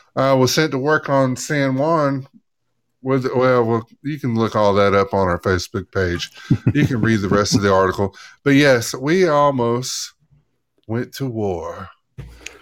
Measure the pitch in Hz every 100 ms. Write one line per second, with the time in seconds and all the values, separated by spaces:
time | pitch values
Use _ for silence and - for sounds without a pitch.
0 | _ 135 135 131 127 - 156 135 143 156
1 | - 139 131 123 - 151 135 131 151 165
2 | 143 139 135 _ _ _ _ _ _ _
3 | 131 135 123 123 127 123 113 117 - _
4 | 143 151 131 113 110 110 104 98 101 98
5 | 98 98 92 87 104 90 - 101 90 98
6 | 90 87 - - - - - 147 143 123
7 | 110 110 95 101 101 110 101 95 95 92
8 | 98 - - - 143 139 147 120 110 127
9 | 139 185 175 147 147 135 117 120 131 -
10 | - _ _ _ _ _ _ _ - 113
11 | 120 - 135 113 101 85 82 85 95 -
12 | _ - - - - -